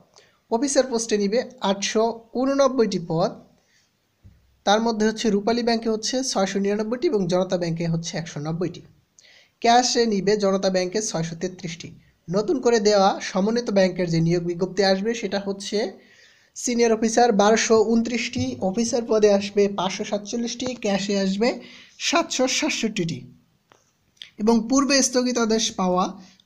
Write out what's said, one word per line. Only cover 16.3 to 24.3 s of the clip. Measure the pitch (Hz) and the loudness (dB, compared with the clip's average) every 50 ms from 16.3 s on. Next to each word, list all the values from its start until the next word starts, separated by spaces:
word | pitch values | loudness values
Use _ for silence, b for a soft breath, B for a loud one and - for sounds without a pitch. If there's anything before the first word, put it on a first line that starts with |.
| b b b b b | b b b b b
সিনিয়র | - - - 240 233 233 233 226 | -8 -6 -4 0 2 2 2 4
অফিসার | 220 226 226 226 240 240 240 | 2 2 2 4 4 4 6
বারোশো | 220 196 202 208 226 220 - - 226 220 208 | 6 4 6 6 6 4 4 4 4 4 6
ঊনত্রিশটি, | 220 233 233 226 233 247 226 - - - 247 254 262 247 - | 4 4 2 2 0 -2 -4 -4 -4 -4 -4 -4 -4 -4 -4
অফিসার | - 190 190 233 233 233 - 247 233 240 | -4 -2 -2 -2 -2 0 -2 -2 0 0
পদে | 226 214 208 208 202 | 2 4 6 6 4
আসবে | 196 202 - - 202 202 196 | 4 2 0 0 2 2 2
পাঁচশো | 202 - 175 190 - - 214 | 0 -2 -4 -4 -4 -6 -6
সাতচল্লিশটি, | - 214 202 208 - - 240 233 233 - - 262 247 247 | -4 -4 -6 -6 -6 -6 -6 -6 -6 -6 -6 -6 -8 -6
ক্যাশে | - - 208 196 196 196 202 202 196 | -6 -4 -2 -2 -2 -2 -2 0 0
আসবে | 196 190 190 202 220 247 - B B B B B B B B B | 0 0 0 0 0 0 0 B B B B B B B B B
সাতশো | - - - 339 330 339 - - 254 262 | -4 0 0 0 0 0 -2 -2 0 0
সাতষট্টিটি। | - - - 302 - - - 220 220 - 175 165 143 123 127 - - _ _ _ _ _ _ _ _ _ _ _ _ _ _ _ _ B B B | 0 -2 -2 -2 -2 -2 -4 -4 -2 -2 -4 -4 -4 -8 -10 -14 -20 _ _ _ _ _ _ _ _ _ _ _ _ _ _ _ _ B B B